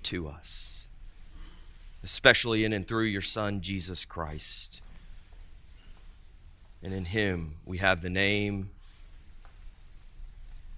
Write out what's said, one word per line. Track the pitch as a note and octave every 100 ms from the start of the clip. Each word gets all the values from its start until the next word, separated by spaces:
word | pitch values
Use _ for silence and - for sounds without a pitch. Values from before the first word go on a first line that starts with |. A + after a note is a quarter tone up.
to | - F#2 D#2
us, | D2 - - - - - - - - - - - - - - - -
especially | - - C3 A#2 A#2+ A2
in | A2
and | G#2+ F#2
through | A2+ A2+
your | G2
Son, | - A2+ G#2 G2+
Jesus | E2+ G2 E2+ F2
Christ. | - - D#2 D#2 - - - - - - - - - - - - - - - - - - - - - - - -
And | F2
in | F#2+ F2
him | A2 G2+ F2 D#2+ D#2 -
we | F2+
have | F#2+ F#2
the | F2+
name | F#2 G2 G#2 G#2 G2+ F#2+ - - - - - - - - - - - - - - - - - - - -